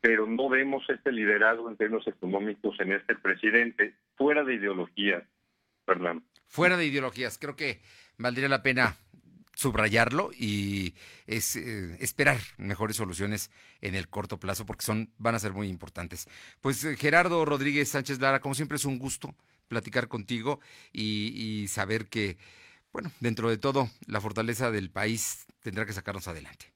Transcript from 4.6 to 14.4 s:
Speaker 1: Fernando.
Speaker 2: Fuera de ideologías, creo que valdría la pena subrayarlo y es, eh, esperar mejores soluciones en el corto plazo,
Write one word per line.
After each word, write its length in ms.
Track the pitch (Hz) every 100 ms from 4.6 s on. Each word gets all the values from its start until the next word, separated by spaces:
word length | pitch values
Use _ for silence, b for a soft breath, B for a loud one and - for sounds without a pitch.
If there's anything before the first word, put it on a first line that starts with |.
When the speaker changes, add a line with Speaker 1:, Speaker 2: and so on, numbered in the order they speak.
| 101 92 85 - 101 87 - _ _ _ _ _ -
Speaker 1:
Fernando. 380 | 90 87 82 _ _ _
Speaker 2:
Fuera 260 | - 180 180
de 80 | 160
ideologías, 500 | 139 131 113 123 -
creo 180 | 147 139
que 240 | 143 107 b b b -
valdría 320 | 120 123 139
la 140 | 135
pena 320 | 135 127 117 - _ - - - -
subrayarlo 760 | - 135 107 107 113 117 143 202
y 640 | 127 113 104 98 101 92 B B B -
es, 280 | 110 - -
eh, 400 | 120 107 87 87
esperar 380 | 127 - 143 123 - -
mejores 380 | 98 104 107 104
soluciones 560 | 101 85 101 104 - b b b
en 120 | 98
el 160 | 95 95
corto 300 | 101 95
plazo, 260 | 95